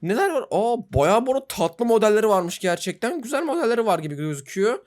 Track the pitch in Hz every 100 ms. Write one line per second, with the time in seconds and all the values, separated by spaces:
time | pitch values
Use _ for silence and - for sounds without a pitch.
0 | 165 220 392 302 - 170 226 240 - 131
1 | 151 214 254 262 - - 170 - 240 226
2 | 214 214 220 190 175 - 180 170 - 180
3 | 233 349 233 269 320 262 226 233 226 170
4 | 156 143 156 143 143 190 208 262